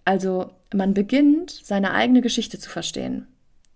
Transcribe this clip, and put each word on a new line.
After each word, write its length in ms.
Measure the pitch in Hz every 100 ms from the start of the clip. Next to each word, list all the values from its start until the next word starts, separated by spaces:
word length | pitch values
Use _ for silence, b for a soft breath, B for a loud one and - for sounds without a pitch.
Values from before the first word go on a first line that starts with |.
| -
Also 460 | 190 190 185 - - _
man 200 | 196 190
beginnt, 580 | 196 202 269 294 302 359
seine 420 | - - 202 196
eigene 280 | 190 240 254
Geschichte 380 | 247 240 - -
zu 100 | -
verstehen. 580 | - 160 - - - - _ _ _ _